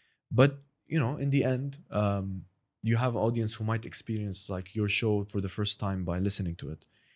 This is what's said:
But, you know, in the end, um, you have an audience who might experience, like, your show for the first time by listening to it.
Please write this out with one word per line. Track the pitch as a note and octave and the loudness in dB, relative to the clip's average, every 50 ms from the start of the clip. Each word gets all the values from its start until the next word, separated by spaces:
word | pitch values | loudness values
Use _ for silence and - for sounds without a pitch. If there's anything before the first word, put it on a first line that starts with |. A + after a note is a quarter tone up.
| _ _ _ _ _ _ | _ _ _ _ _ _
But, | - A2+ C3+ C#3+ C#3 - - _ _ _ _ _ | 4 6 6 6 4 0 -10 _ _ _ _ _
you | - D#3+ | -2 0
know, | C3 A2+ D3 - | 0 0 -2 -2
in | C#3 C#3+ | -2 0
the | C#3 C#3 A2 | 2 2 2
end, | C3 B2+ B2 C#3 C#3 C3+ - - _ | 2 0 0 -2 -6 -8 -10 -14 _
um, | - G#2 G#2 G2+ G2+ G2+ F#2+ G2 F#2+ F#2+ F2 - _ _ _ _ _ _ | -2 0 2 2 2 0 -2 -4 -6 -8 -10 -14 _ _ _ _ _ _
you | - A2 A#2 A2+ | 0 2 2 4
have | B2 B2+ A#2 | 2 2 0
an | G#2 | 2
audience | G2 A#2 A#2+ A#2 A2 G#2+ - | 0 2 2 2 0 -2 -2
who | - A2 | -2 0
might | A2 A2+ A2+ A2+ | 0 0 0 -2
experience, | - - - - - A2 G#2+ G#2 G2+ F#2+ - - - | -2 -2 -2 0 0 -2 -2 -2 -2 -2 -4 -4 -4
like, | G2 F#2 F#2 - - | -4 -6 -6 -6 -2
your | A2 G#2 G2+ | 0 0 2
show | G2 - - A2 G#2+ G2+ G2+ | 2 2 2 2 2 2 0
for | G#2 - G2+ | 0 -2 -2
the | F#2+ F#2+ | -2 -2
first | - - G#2 G2+ - - | -2 -2 0 0 0 0
time | G#2+ G2 F#2+ F#2+ F2+ | 0 -2 -2 -2 -2
by | F2 F2 F2+ | -2 0 0
listening | F#2+ G2+ - - G2 F2 E2 - | 2 2 2 0 0 -2 -4 -6
to | - C#2 | -8 -10
it. | D#2+ - - _ _ _ _ _ _ | -10 -10 -14 _ _ _ _ _ _